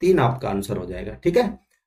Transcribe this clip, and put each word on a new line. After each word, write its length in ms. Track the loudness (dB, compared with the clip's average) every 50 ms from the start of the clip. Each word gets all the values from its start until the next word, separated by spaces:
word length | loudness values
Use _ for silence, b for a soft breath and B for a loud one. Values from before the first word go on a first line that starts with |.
तीन 180 | 2 4 4 4
आपका 300 | 4 2 0 -2 -6 -4
answer 280 | -4 -4 -4 -4 -6
हो 100 | -6 -6
जाएगा। 260 | -8 -10 -10 -10 -12 -12
ठीक 220 | -2 -2 2 2
है, 220 | 2 2 0 -4 -10 _ _ _ _ _